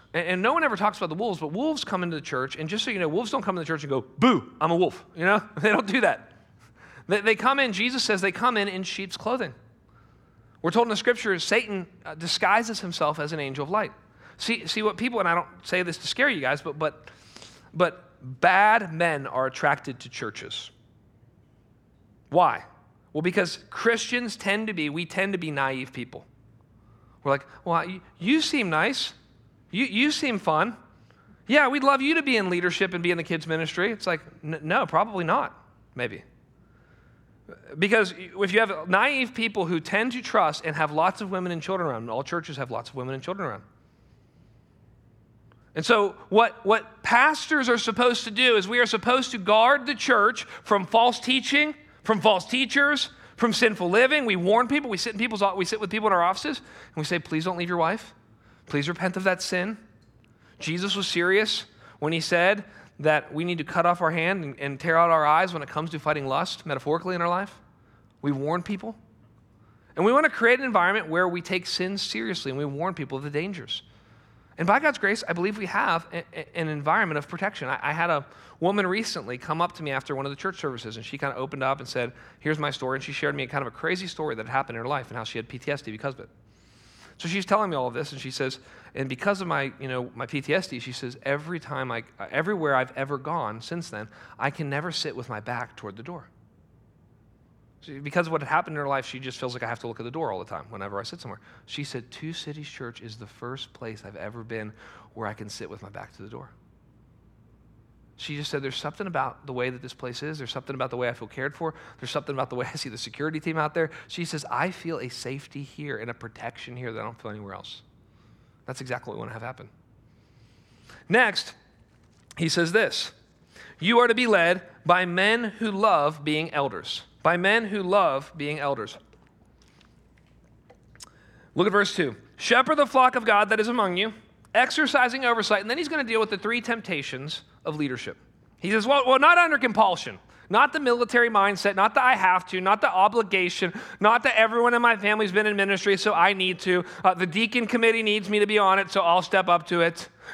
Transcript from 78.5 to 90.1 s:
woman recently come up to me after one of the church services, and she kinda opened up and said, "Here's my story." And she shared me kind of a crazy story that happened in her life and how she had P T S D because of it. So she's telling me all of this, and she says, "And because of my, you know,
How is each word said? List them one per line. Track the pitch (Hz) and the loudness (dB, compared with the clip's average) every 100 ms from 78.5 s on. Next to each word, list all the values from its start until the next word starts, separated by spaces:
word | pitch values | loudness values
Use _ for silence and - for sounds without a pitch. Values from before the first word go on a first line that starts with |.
| - | -2
woman | 175 202 185 | 0 2 0
recently | 202 220 165 107 123 | -2 -4 -8 -8 -8
come | - 160 | -6 -2
up | 175 | -2
to | - | -2
me | 151 | -6
after | 135 - 139 | -4 -4 -6
one | |
of | 139 | -6
the | 139 | -6
church | 196 180 | -8 -6
services, | 147 120 113 110 | -8 -8 -10 -12
and | |
she | 95 135 | -12 -8
kinda | 143 131 | -6 -6
opened | 135 139 | -8 -4
up | 131 139 | -2 -2
and | 127 | -4
said, | 131 120 - - - | -4 -4 -8 -20 -8
"Here's | 151 151 | -4 -2
my | 147 | -4
story." | - 131 135 | -4 -4 -4
And | |
she | 135 | -6
shared | 139 147 | -4 -2
me | 143 131 | -2 -6
kind | 143 | -6
of | 123 | -6
a | - | -6
crazy | 165 180 185 | -4 -4 -6
story | - 151 113 | -6 -6 -6
that | 110 | -4
happened | 135 135 117 | -4 -4 -6
in | |
her | 120 | -6
life | 143 123 | -6 -6
and | 120 | -10
how | |
she | 110 - | -8 -8
had | - | -10
P | 123 | -8
T | - | -6
S | 143 | -6
D | - | -8
because | 107 139 | -8 -8
of | 123 | -10
it. | - _ _ _ _ _ - - - - | -16 _ _ _ _ _ -20 -20 -20 -12
So | 170 | -6
she's | 196 185 | -6 0
telling | 208 202 | 0 2
me | 147 | -2
all | 127 | -4
of | |
this, | 120 147 | -4 -8
and | 139 | -10
she | 131 | -10
says, | - 135 - - - - | -6 -6 -6 -14 -20 -12
"And | 131 135 | -8 -6
because | - 202 190 | -2 -2 -2
of | 175 | -2
my, | 151 139 - | -4 -4 -8
you | 135 | -8
know, | 127 123 | -6 -8